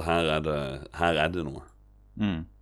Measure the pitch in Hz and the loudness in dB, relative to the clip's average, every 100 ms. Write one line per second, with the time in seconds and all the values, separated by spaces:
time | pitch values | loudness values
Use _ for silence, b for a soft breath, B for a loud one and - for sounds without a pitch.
0 | 80 85 80 78 78 73 67 67 76 - | 2 2 2 2 0 -2 -4 -8 -10 0
1 | 85 78 80 90 76 67 - - - - | 2 4 2 0 -6 -8 -14 -20 -20 -20
2 | - - 104 82 85 - | -16 -4 -2 -2 -6 -14